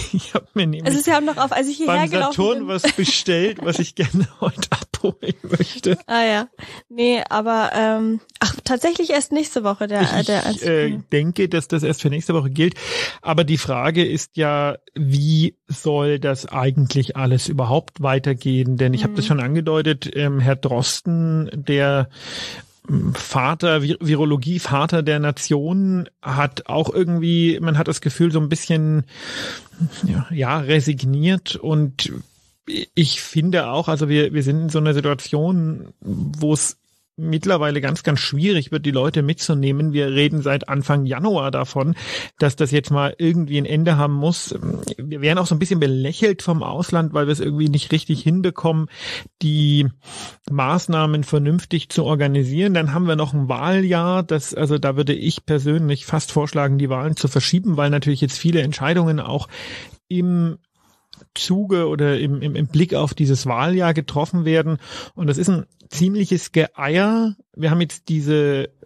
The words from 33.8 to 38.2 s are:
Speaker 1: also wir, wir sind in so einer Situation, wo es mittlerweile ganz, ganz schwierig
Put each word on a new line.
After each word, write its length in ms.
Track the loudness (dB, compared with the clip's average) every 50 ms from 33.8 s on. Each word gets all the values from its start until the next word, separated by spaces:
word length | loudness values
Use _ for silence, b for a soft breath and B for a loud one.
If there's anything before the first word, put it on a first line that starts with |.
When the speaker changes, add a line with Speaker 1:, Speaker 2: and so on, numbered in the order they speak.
| -2
Speaker 1:
also 220 | 0 -2 0 0 2
wir, 240 | 2 2 2 2 0
wir 80 | 0
sind 180 | 0 2 0 0 0
in 60 | 0
so 100 | 0 0
einer 160 | 2 2 2
Situation, 960 | 2 0 0 -2 -4 -4 -4 -2 0 0 2 2 2 0 0 -4 -6 -10 -14 -18 -12
wo 540 | -8 -6 -4 -4 -4 -4 -4 -2 0 2 2
es 240 | 2 0 -2 -6 _ _ _ _ _ _ _ _
mittlerweile 640 | -8 -4 -2 -2 -2 0 0 0 2 2 0 -2 -2
ganz, 200 | -2 -2 -2 -2
ganz 180 | 0 0 0
schwierig 520 | 0